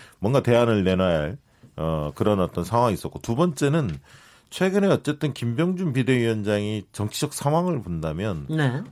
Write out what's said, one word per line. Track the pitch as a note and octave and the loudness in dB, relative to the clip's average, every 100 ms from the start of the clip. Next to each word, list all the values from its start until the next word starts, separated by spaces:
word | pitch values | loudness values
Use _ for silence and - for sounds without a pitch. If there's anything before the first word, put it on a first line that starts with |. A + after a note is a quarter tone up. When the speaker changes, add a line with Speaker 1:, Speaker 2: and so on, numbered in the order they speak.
| - - | -20 -4
Speaker 1:
뭔가 | G2+ C3+ | 0 2
대안을 | A#2+ A#2+ A#2 G#2+ | 4 4 6 4
내놔야 | F#2 F#2 F#2 D#2+ | 4 4 2 2
할, | D2+ C3+ _ _ - - | -2 -6 _ _ -20 -6
어, | D#2+ D#2 D2+ | -2 -2 -4
그런 | - G#2 G2 | -2 0 2
어떤 | F2 F2+ F2 | 0 -2 -2
상황이 | A#2+ A#2+ | 2 2
있었고 | F2 - - | 0 -6 -10
두 | - A#2+ | -6 0
번째는 | F3 - C#3+ D#3+ A2 C#2+ - - - - _ | 0 0 0 0 -2 -6 -12 -20 -20 -20 _
최근에 | - F#3+ G3 G3 | -2 0 2 2
어쨌든 | C3 C#3+ D3 D3+ | 2 0 -4 -4
김병준 | - A#2+ A#2 F3+ F#3 F3 | -4 -4 0 0 0 -2
비대위원장이 | B2+ B2 B2+ A2+ A2 G2+ G#2 G#2 G#2+ - | 0 2 2 2 0 0 0 0 -4 -8
정치적 | - G#2 - C#3+ | -6 -6 -2 -4
상황을 | - C#3+ D#3+ F3+ C#3+ | -2 0 2 0 -2
본다면 | F2+ E2 D#2 D#2+ G#2+ D#2+ C#2+ | -4 -4 -4 -2 -4 -4 -4
Speaker 2:
네. | D#3 C3+ C3+ A#3+ | 0 0 0 -8